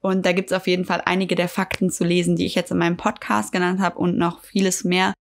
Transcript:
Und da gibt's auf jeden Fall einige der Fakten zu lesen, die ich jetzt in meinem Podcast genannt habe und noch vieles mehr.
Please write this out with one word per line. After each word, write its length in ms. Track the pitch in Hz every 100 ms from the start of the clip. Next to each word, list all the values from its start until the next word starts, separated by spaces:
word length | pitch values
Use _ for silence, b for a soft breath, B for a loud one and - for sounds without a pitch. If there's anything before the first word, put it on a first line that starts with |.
Und 240 | 196 190
da 80 | 180
gibt's 200 | 180 190
auf 160 | 185 185
jeden 160 | 180
Fall 180 | 180 175
einige 300 | - 180 185
der 140 | 170 175
Fakten 420 | - 190 - 185
zu 140 | -
lesen, 320 | 170 175 175 170
die 100 | 185
ich 80 |
jetzt 160 | 185 180
in 80 | 180
meinem 180 | 170 170
Podcast 540 | - 226 - 214 214
genannt 300 | 185 180 185
habe 180 | 190 -
und 180 | 180 175
noch 280 | 170 170
vieles 400 | - 196 190 180
mehr. 300 | 180 180 190 202